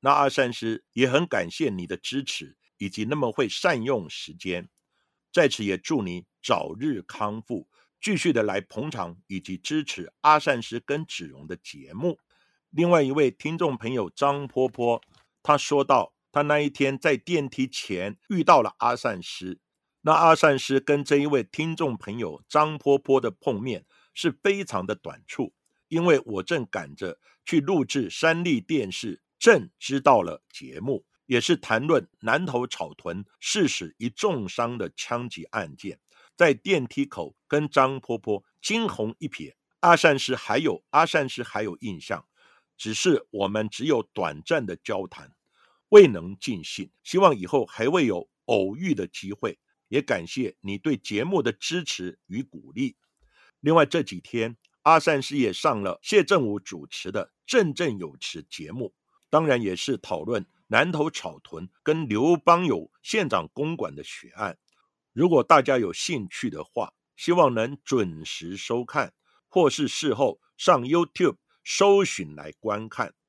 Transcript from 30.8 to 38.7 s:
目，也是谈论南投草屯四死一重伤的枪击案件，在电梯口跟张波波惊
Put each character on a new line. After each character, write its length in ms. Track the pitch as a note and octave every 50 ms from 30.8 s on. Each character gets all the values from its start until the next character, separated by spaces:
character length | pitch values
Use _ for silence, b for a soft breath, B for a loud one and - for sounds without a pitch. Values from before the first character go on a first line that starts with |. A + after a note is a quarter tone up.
目， 240 | G2+ C3 C3+ - _ _ _ _ _
也 140 | _ B2 A#2+
是 160 | - - F3
谈 300 | - - - A2+ A2+ C3
论 220 | D#3 E3 C3+ - _ _ _
南 240 | - A2 A#2 D3+ F#3
投 220 | E3+ B2+ B2 B2
草 260 | A#2+ - - E2+ D#2 D2+
屯 300 | - _ F2 F2 F#2+ G2+ _ _ _
四 280 | - - - G#3+ F#3 C3
死 260 | - - F#2 D#2+ _ _
一 120 | A2+ A#2+
重 380 | - - - G#3 F3 B2+ G#2 F2+
伤 280 | - - A#2+ A#2 B2
的 140 | A#2+ G2 E2 _
枪 320 | - - - - A#2+ B2 A#2+
击 160 | - - D#2
案 320 | - - A2 F#2+ D2+ C#2
件， 240 | - - G2 - _ _ b b b b b b
在 160 | - F3 D#3+
电 320 | C3+ A2 _ F#3+ F#3+ D#3+ B2+
梯 220 | A#2 - - C#3
口 300 | C#3 - G2+ E2 C#2 _ _ _
跟 220 | _ - D3 D3+ D3
张 320 | - D3 C3+ C3 C3+ C3
波 180 | - - A#2 A2+
波 240 | - - G#2 F#2+ _ _ _ _
惊 280 | - -